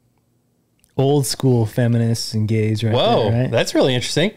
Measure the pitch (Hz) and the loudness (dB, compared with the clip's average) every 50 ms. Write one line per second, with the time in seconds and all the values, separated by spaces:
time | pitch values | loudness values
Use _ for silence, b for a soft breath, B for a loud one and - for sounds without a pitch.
0 | _ _ _ _ _ _ _ _ _ _ _ _ _ _ _ _ _ _ - - | _ _ _ _ _ _ _ _ _ _ _ _ _ _ _ _ _ _ -4 -2
1 | 135 135 143 147 135 - - - - 135 123 120 113 107 - - 123 117 120 117 | 0 2 2 2 0 -2 -4 -2 0 2 2 2 2 0 0 0 0 0 2 0
2 | 117 113 117 110 - - - 110 107 104 113 110 107 107 110 104 110 113 107 123 | 0 0 -2 -2 -4 -6 -4 -4 -2 0 0 0 0 0 -2 -2 -2 0 0 2
3 | 165 214 233 180 120 101 110 120 127 - 113 117 170 - - 320 247 143 127 123 | 2 2 2 2 0 0 0 0 0 0 0 -2 -2 0 0 0 2 2 0 0
4 | 117 - - 147 160 208 - | -2 -2 -2 0 -2 -2 -4